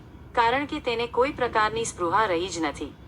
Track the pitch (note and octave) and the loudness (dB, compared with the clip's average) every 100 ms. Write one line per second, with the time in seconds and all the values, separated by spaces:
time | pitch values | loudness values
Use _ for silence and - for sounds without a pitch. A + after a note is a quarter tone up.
0 | - - - - A3+ C4+ D4 D4+ B3 A#3 | -14 -20 -4 2 4 2 -2 -4 -2 -2
1 | A#3+ A#3+ C#4 D4 A#3+ A3+ G#3+ A3+ A#3 - | 0 2 2 2 0 2 2 0 -4 -2
2 | E3+ G3 G#3+ E3+ F#3 E3 D3+ C#3 C#3+ - | 0 2 2 2 -2 -4 -4 -4 -10 -12